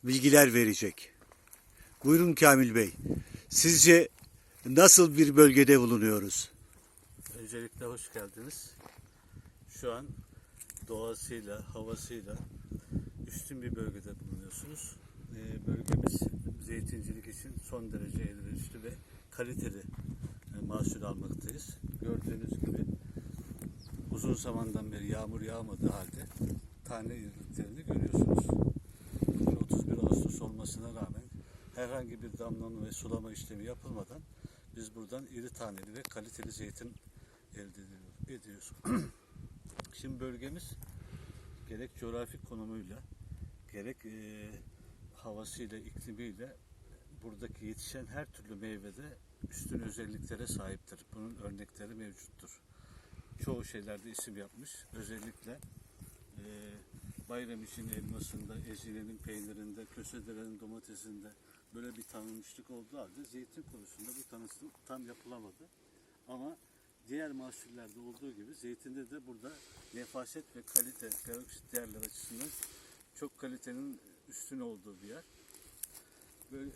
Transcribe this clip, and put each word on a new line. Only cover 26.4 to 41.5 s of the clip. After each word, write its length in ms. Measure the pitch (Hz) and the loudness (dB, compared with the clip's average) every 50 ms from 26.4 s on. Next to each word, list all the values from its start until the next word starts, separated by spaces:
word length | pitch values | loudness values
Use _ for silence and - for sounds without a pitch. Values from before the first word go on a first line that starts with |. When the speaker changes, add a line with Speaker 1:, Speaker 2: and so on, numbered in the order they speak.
| - - - - - - - - - | -4 -4 -4 -6 -8 -14 -20 -18 -12
Speaker 2:
tane 320 | - 123 113 110 117 120 | -10 -8 -8 -6 -8 -8
iriliklerini 640 | 117 104 104 - - - - - - - - - - 160 | -8 -10 -12 -12 -14 -14 -12 -8 -8 -8 -8 -8 -12 -6
görüyorsunuz. 600 | - - - - - - - - - - - - - - - - - - - - - - - - - - - - | -4 -2 0 0 2 4 4 6 6 6 4 4 4 2 2 2 2 0 -2 -8 -12 -20 -20 -18 -10 -4 -2 0
Bugün 300 | - - - - - - | 0 2 2 4 2 4
otuz 340 | - - - - - - - | 2 2 2 2 0 2 0
bir 20 | - | 0
Ağustos 500 | - - - - - - - - - - | 2 4 4 4 4 2 0 -2 -4 -8
olmasına 460 | 117 - - - - - - 113 117 | -8 -8 -8 -8 -10 -10 -10 -10 -10
rağmen 340 | 117 113 - - - - - - - - - - - - - - - | -8 -10 -8 -8 -8 -10 -12 -12 -14 -16 -16 -16 -20 -20 -20 -16 -8
herhangi 480 | 123 123 123 131 131 127 117 117 110 117 | -8 -8 -6 -6 -8 -8 -8 -10 -12 -12
bir 160 | 113 101 - | -12 -12 -10
damlama 480 | 117 117 113 113 113 113 113 110 110 | -8 -8 -8 -8 -8 -10 -8 -10 -10
ve 60 | 110 110 | -8 -10
sulama 400 | - - 110 113 113 110 113 107 | -10 -8 -6 -6 -6 -6 -6 -12
işlemi 320 | - - - 110 101 107 | -12 -12 -12 -12 -12 -10
yapılmadan 580 | 117 123 - - 131 110 107 98 - 123 151 147 - - - - - - - - - - | -12 -12 -12 -12 -12 -10 -10 -12 -12 -14 -18 -18 -20 -20 -18 -18 -18 -18 -18 -20 -20 -16
biz 180 | 117 113 110 107 | -14 -14 -14 -14
buradan 320 | 113 110 95 123 131 139 | -16 -16 -12 -12 -12 -12
iri 220 | - 107 120 117 123 | -12 -14 -14 -14 -12
taneli 460 | - - 117 107 98 95 95 104 107 | -12 -10 -10 -10 -10 -12 -14 -14 -14
ve 80 | 127 - | -12 -12
kaliteli 500 | - - 113 104 - - - 107 113 110 | -10 -10 -10 -12 -12 -12 -12 -10 -10 -10
zeytin 400 | 110 107 104 - - 117 120 - - - - - - - - - - - - - | -10 -12 -12 -12 -12 -14 -14 -14 -16 -20 -20 -20 -20 -20 -20 -20 -20 -20 -20 -18
elde 80 | 107 101 | -18 -16
ediyor-, 800 | 98 - 98 98 95 95 92 95 - - - - - 135 113 | -16 -18 -20 -20 -20 -20 -20 -20 -20 -14 -14 -12 -12 -12 -16
ediyoruz. 320 | - 107 101 98 - - - - - | -16 -18 -20 -18 -18 -18 -18 -10 -4
<clears throat> 280 | - 254 208 151 127 - - - - - - - - - - - - - - - - - | -2 -2 -2 -2 -4 -10 -18 -20 -20 -20 -18 -18 -18 -18 -18 -20 -20 -12 -12 -12 -12 -12
Şimdi 260 | - - 131 135 120 | -14 -12 -10 -10 -8
bölgemiz 500 | 131 131 123 120 123 139 151 175 - - - - - - - - - - - - - - - - - - | -8 -10 -10 -10 -12 -12 -12 -12 -14 -14 -14 -14 -14 -14 -16 -16 -16 -16 -16 -16 -16 -16 -18 -18 -18 -20